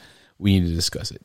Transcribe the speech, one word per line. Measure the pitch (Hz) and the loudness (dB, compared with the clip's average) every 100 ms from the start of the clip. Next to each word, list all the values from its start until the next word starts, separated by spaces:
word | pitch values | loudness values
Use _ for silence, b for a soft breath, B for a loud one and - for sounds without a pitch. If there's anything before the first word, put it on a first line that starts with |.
| b b b b | b b b b
we | 101 98 | 2 4
need | 85 | 2
to | |
discuss | 82 - - - | -2 -4 -6 -12
it | - | -14